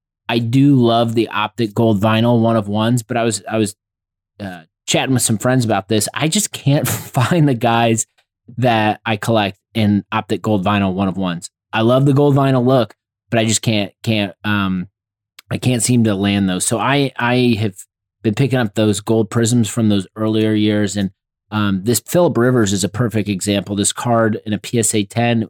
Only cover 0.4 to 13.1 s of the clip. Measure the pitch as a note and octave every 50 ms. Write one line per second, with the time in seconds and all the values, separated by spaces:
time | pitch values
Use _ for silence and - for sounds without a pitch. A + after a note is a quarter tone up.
0.4 | A#2+ A2+ A#2+ C3+ C#3 C#3+ C#3 B2+ A#2+ A#2 A2+ A#2 A#2+ A#2 A2+ A#2 G#2+ - - G#2
1.4 | G#2+ G#2+ _ - A#2+ G#2 G#2 A#2 A#2 A2+ A2 F#2+ G#2 A2 A2 A2+ A2+ A#2+ A#2+ A#2
2.4 | A2+ A2+ A#2 A2+ G2+ G2+ G#2 G#2+ A2 A#2 B2 A#2+ A2+ - A#2+ A#2 A#2 A#2 G#2+ -
3.4 | - - A2+ A2+ G#2+ G2 - _ _ _ _ _ _ _ _ _ _ _ _ -
4.4 | G#2 F#2+ F2+ E2+ D#2+ _ _ _ - - - D#3+ C3+ B2 C3 A#2+ - - A2+ G2+
5.4 | - B2 B2+ C3 A#2 G#2+ G#2+ G2 - - A2+ G#2+ - - - A2 C#3 D#3+ - G#3
6.4 | - - - - - C#3 C#3 D3+ - - G#2+ - - - - - A#2 - - E3+
7.4 | D3 C#3+ C3 A2+ A#2+ A#2 A2+ A#2 A#2 A#2 A2+ A2+ - _ _ _ _ _ _ _
8.4 | _ - - A2+ B2 B2 A2+ A2 G#2+ G#2+ G2+ - - A#2 A2 G2+ - - A2+ G#2+
9.4 | G2+ G2 - _ _ _ - A2+ A2 G#2 G#2 G2+ - - A2 A2 - - A2 F2
10.4 | - A2 G#2+ G2 F2+ G2+ G#2 G2+ G2 F#2+ F2+ F#2+ G2 F#2+ F2 F#2+ F#2+ F2+ E2+ E2+
11.4 | - - _ _ _ _ - A2 A2+ A#2 B2+ C3 C#3 C#3+ C3+ C#3 D3 D3 C3+ C#3
12.4 | C3+ C#3 C3 B2+ A#2+ B2+ C3+ B2+ A2 - - _ _ _